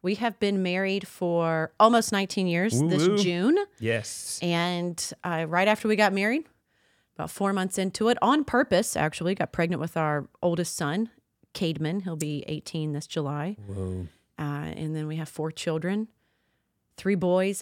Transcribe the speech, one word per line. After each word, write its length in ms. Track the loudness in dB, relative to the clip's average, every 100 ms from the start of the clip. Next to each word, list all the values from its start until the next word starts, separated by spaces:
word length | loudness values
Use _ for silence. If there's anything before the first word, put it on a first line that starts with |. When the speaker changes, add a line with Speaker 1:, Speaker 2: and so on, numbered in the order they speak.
Speaker 1:
we 140 | -2 0
have 240 | -2 0
been 240 | 0 2
married 420 | 0 0 0 -2 -4
for 640 | -4 0 2 2 0 -2 _
almost 360 | 6 6 2
nineteen 340 | 0 0 0 0
years 260 | 2 2
Speaker 2:
Woo 160 | 2 4
Speaker 1:
this 160 | 4 4
Speaker 2:
woo. 120 | 4
Speaker 1:
June. 400 | 2 2 2 2 0 _
Speaker 2:
Yes. 600 | -2 -2 -2 -10 -10 -4
Speaker 1:
And, 720 | 0 0 0 -2 -4 -4 -8 -8 -6
uh, 200 | -4 0
right 180 | 2 4
after 220 | 2 2
we 80 | 4
got 160 | 4
married, 320 | 4 0 0 -4 _ _ _ _ _ _ -10
about 140 | -10
four 220 | -2 0
months 260 | 0 -2 0
into 300 | -2 0 0
it, 100 | 2
on 240 | 4 2 2
purpose, 500 | 2 4 2 2 0
actually, 400 | -2 0 -4 -2
got 160 | -2
pregnant 300 | 0 0 0
with 160 | -2 0
our 320 | 0 0 -4 _
oldest 360 | 0 0 -2 -2
son, 320 | -2 -2 -4 _ _ _ _
Cademan. 500 | -4 -2 0 -2 -2
He'll 120 | -4 -4
be 300 | -4 -4 -6
eighteen 460 | -8 -6 -4 -2
this 140 | -4 -6
July. 500 | -4 -4 -4 -6 -8 -10
Speaker 2:
Whoa. 400 | -6 -4 -4 -8 _ _ -8
Speaker 1:
Uh, 40 |
and 540 | -6 -4 -6 -8 -6 -6
then 100 | -6
we 120 | -6
have 100 | -8
four 240 | -6 -8
children, 560 | -6 -4 -2 -2 -4 -4 _ _ _ _ _ _ _ _ -6
three 200 | 0 2
boys 460 | 4 2 2 -2